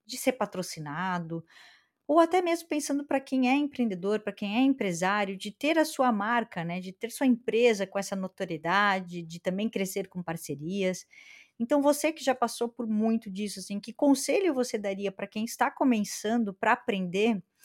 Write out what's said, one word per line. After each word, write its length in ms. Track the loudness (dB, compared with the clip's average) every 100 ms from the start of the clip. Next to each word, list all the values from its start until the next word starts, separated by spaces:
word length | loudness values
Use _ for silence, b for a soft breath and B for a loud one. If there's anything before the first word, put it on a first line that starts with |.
| -14
de 120 | -4
ser 140 | -2
patrocinado, 1120 | 0 -2 -4 -8 -10 -8 -6 -4 -4 -4 -8 -10 b b b b _ 2
ou 120 | 4
até 220 | 6 4
mesmo 260 | 2 -2 -2
pensando 380 | -4 -2 -4 -2
pra 140 | -2
quem 300 | 0 0 2
é 40 |
empreendedor, 680 | 2 0 0 -2 -2 -2 -2
pra 120 | -4
quem 240 | -6 -2 2
é 40 |
empresário, 760 | 4 4 0 0 0 0 -2 -4
de 140 | -10
ter 260 | -4 2 2
a 80 | 2
sua 260 | 2 2
marca, 520 | 2 0 0 -2 -6
né? 160 | -6 -6
De 120 | -8
ter 200 | -10 -10
sua 160 | 0 2
empresa 580 | 2 2 4 6 4 0
com 140 | -4
essa 160 | -4 -4
notoriedade, 1040 | -6 -6 -6 -4 0 2 4 2 -4 -10
de 180 | -10 -8
também 300 | -4 -2 -2
crescer 380 | -2 -4 -4 -6
com 160 | -8
parcerias. 840 | -8 -8 -8 -8 -6 -2 -2 -2 -8 b b b b -8
Então, 220 | 0 4
você 320 | 4 4 0
que 100 | 0
já 120 | -2 0
passou 340 | -2 -2 -6
por 160 | -4 -4
muito 460 | 0 2 0 -4
disso, 280 | -6 -6 -8
assim, 200 | -10 -10
que 120 | -10
conselho 640 | 2 4 4 2 2 2
você 240 | 0 -2 -2
daria 340 | -4 -4 -4
pra 140 | -6 -8
quem 180 | -6
está 280 | -6 0 -2
começando, 840 | 2 2 2 0 -4 -2 0 -2
pra 200 | 0 2
aprender? 680 | 2 0 -2 -2 2 2 2 -4 b